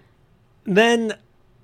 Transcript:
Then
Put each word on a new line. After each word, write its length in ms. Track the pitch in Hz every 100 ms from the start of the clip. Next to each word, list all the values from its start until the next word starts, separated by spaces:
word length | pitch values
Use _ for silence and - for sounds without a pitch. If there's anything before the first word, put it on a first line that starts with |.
| _ _ _ _ _ _
Then 500 | - 190 233 233 226 196 _ _ _ _